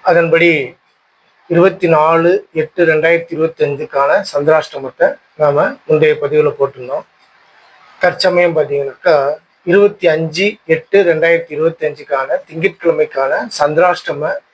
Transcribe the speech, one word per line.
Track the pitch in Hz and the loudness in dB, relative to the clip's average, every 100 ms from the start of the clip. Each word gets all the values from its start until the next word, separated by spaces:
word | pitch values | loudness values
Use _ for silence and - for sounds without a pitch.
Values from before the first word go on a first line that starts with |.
அதன்படி | - 170 165 165 170 156 123 - _ _ _ _ _ _ _ | 2 2 2 2 2 0 -4 -12 _ _ _ _ _ _ _
இருபத்தி | 170 185 185 170 | 2 2 2 0
நாலு | 160 156 165 170 196 - | 2 2 2 2 0 -2
எட்டு | 160 151 - 165 | -6 -6 0 0
ரெண்டாயிரத்தி | 156 160 170 165 170 | 2 2 0 -2 -4
இருபத்தஞ்சுக்கான | 160 165 147 139 117 143 143 180 196 | -4 -2 -4 -4 -6 -2 0 0 -2
சந்திராஷ்டமத்தை | 147 143 156 151 139 135 _ 175 - _ - | -4 2 0 0 -12 -12 _ -2 -2 _ -2
நாம | 151 143 185 269 - | 0 2 -2 -4 -2
முந்தைய | 156 151 151 | 2 2 0
பதிவுல | 143 151 147 139 | 0 0 0 0
போட்டிருந்தோம். | 135 127 123 147 - _ _ _ _ _ _ _ _ _ | -4 -4 -10 -10 -10 _ _ _ _ _ _ _ _ _
தற்சமயம் | 180 175 185 175 175 156 | -2 0 0 2 0 0
பாத்தீங்கன்னாக்கா, | 139 143 139 - 180 151 139 151 _ _ | -2 -4 -6 -4 0 2 0 -4 _ _
இருபத்தி | - 170 202 202 175 | 0 2 2 2 0
அஞ்சு | 156 160 156 202 208 - | 0 -2 -2 -4 -4 -2
எட்டு | 160 - 196 | -2 2 2
ரெண்டாயிரத்தி | 175 156 165 170 165 147 | 2 2 2 0 -2 -2
இருபத்தஞ்சுக்கான | 165 165 151 139 - 139 135 180 - | -2 -2 -8 -8 -6 -4 -2 -6 -6
திங்கட்கிழமைக்கான | 160 175 165 170 156 156 135 135 165 233 - | -6 -6 -2 -2 0 0 0 -2 -2 -6 -2
சந்திராஷ்டம | 147 151 180 170 - 143 156 190 _ | 0 2 2 0 -6 -6 -6 -8 _